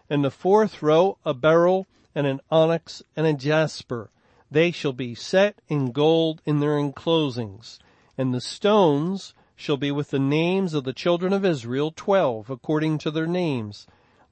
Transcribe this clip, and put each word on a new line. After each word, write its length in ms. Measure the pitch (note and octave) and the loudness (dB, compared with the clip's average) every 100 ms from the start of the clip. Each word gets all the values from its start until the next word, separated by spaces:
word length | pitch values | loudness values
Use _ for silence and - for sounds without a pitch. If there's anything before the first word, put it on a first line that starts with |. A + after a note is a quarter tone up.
| - | -4
In 120 | D3 | -2
the 80 | C#3 | -2
fourth 520 | - F3+ G3+ G#3+ - | -2 2 4 2 0
row, 360 | D3+ D#3+ F#3+ G3 E3 | 2 4 4 0 -6
a 100 | C3 | 0
beryl, 520 | D#3 E3 F3 F#3 F#3+ _ _ D#3 | 4 4 4 2 -2 _ _ -4
and 120 | C#3 | -2
an 140 | C3+ - | -4 0
onyx, 520 | D#3+ D#3+ E3 - - - - | 2 4 2 -4 -18 -12 -2
and 100 | D#3 | 0
a 60 | |
jasper. 800 | D3 C3+ D#3 D#3 - - A#2+ G#2 _ _ _ _ | 0 0 0 0 -4 -10 -10 -10 _ _ _ _
They 200 | C#3+ E3+ | 2 2
shall 220 | E3 D3 | 0 -4
be 220 | B2+ B2+ A2+ | -4 -8 -10
set 460 | - F#3 G3+ - - | -2 2 2 0 -4
in 240 | D3+ C3 | -2 -2
gold 500 | B2 D3+ E3 D#3+ D#3+ - | 0 2 4 0 -4 -2
in 160 | D3 | 0
their 160 | D3 D3 | 0 0
enclosings. 1000 | C#3+ C3+ - E3 D3+ A#2+ A2 F#2+ - - _ _ _ - | -2 -4 -2 0 0 -4 -8 -12 -20 -20 _ _ _ -6
And 160 | C3 | -4
the 80 | B2 | -4
stones 960 | - - G3+ G#3 F3 C#3+ E3 G3 - - _ _ | -6 -4 2 4 4 2 -2 -6 -10 -20 _ _
shall 200 | - C#3+ | -4 -2
be 140 | C#3+ | -2
with 200 | C#3+ D3 | -4 -4
the 80 | C#3 | -2
names 560 | C3+ D3+ E3+ F#3+ F#3+ D#3 | 0 0 0 0 -2 -4
of 100 | C3+ | -6
the 80 | |
children 400 | B2+ F3 F3 F#3 | -4 -2 0 0
of 120 | G3 F#3+ | 0 0
Israel, 480 | D3+ A#2 C3 D3+ - | -2 -4 -4 -4 -4
twelve, 560 | - G3 D3+ A2 G#2+ | 0 2 2 -2 -8
according 480 | C3 - D#3 D#3 D3+ | -10 -2 -2 0 -2
to 120 | D#3+ | -4
their 160 | D#3 D#3+ | -4 -2
names, 600 | F3+ E3+ C3 G#2+ G#2 - _ _ _ _ | -2 -2 -4 -6 -12 -20 _ _ _ _